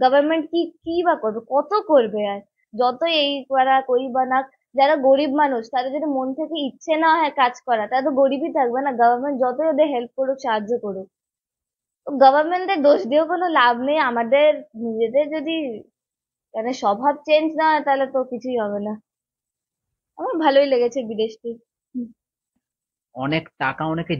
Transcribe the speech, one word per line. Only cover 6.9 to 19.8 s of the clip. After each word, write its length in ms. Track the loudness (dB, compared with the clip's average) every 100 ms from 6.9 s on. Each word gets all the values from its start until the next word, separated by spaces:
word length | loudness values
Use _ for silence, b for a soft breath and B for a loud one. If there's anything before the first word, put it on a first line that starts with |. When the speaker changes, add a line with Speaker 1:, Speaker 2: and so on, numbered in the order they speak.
| 0
Speaker 1:
না 180 | 2 2
হয় 160 | 0
কাজ 300 | 0 0 0 -2
করা, 220 | -2 0
তারা 140 | -2
তো 100 | 0
গরিবই 420 | 2 2 2 -2
থাকবে 280 | 0 0 0
না। 100 | -2
গভর্নমেন্ট 500 | 2 4 4 -2 -2
যতই 260 | -2 0 0
ওদের 200 | 2 2
হেল্প 240 | 0 -6 -6
করুক, 200 | -4 -2
সাহায্য 380 | -2 -2 -2 -6
করুক, 280 | -6 -10 -12 _ _ _ _ _ _ _ _ _ -6 4
গভর্নমেন্টদের 680 | 6 6 0 -2 -2 2
দোষ 240 | 4 2 2
দিয়েও 180 | 0 2
কোনো 220 | -2 0
লাভ 320 | 4 4 2
নেই। 180 | 0 0
আমাদের 580 | 0 0 0 4 4 2 -6 -10
নিজেদের 540 | -6 -4 0 0 -2
যদি 500 | -4 -4 -4 -6 -10 -16 _ _ _ _ _ _ -8
মানে 180 | -6
স্বভাব 420 | -2 -2 0 0 -2
চেঞ্জ 400 | 2 2 2 0
না 160 | 2
হয়, 120 | 2
তাহলে 240 | 2 0 0
তো 160 | -2
কিছুই 340 | -4 -6 -4 -4
হবে 220 | -2 -4
না। 220 | -6 -10 _ _ _ _ _ _ _ _